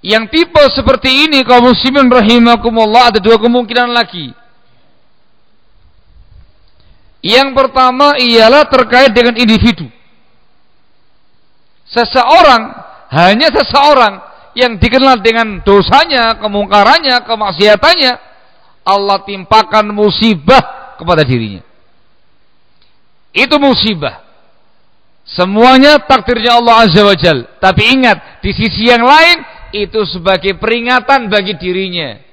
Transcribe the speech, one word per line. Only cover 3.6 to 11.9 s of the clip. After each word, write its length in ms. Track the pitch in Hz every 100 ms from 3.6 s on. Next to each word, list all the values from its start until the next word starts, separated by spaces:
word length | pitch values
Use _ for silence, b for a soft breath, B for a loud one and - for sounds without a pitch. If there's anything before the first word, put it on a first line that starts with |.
| 226 240 247
lagi. 400 | 240 226 180 135 - _ _ _ _ _ _ _ _ _ _ _ _ _ _ _ _ _ - - - - _ _ _ _ _ _ _
Yang 320 | 165 233 277 262
pertama 640 | 262 262 254 254 285 285
ialah 480 | 247 226 220 277 294
terkait 480 | 262 233 247 269 214
dengan 160 | 240
individu. 560 | 226 240 220 214 190 135 _ _ _ _ _ _ _ _ _ _ _ _ _ _ _ _ _ _ _
Seseorang, 800 | _